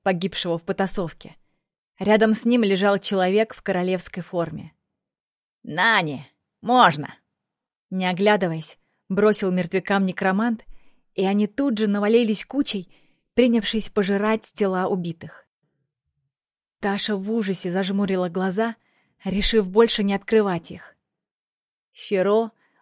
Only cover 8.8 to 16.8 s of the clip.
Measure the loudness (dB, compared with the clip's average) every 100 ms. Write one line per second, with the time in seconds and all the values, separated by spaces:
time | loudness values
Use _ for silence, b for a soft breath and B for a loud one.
8.8 | _ _ -6 2 2 2 0 -2 -2 -2
9.8 | 0 0 0 0 0 0 0 -2 -8 -20
10.8 | -20 _ _ -2 0 2 0 0 -2 0
11.8 | 0 0 2 4 2 -2 -4 -4 -2 -6
12.8 | -10 _ _ _ _ 2 2 2 0 -4
13.8 | -2 -2 0 0 0 -2 -4 -4 -2 0
14.8 | -2 -2 -4 -10 -14 -20 _ _ _ _
15.8 | _ _ _ _ _ _ _ _ _ _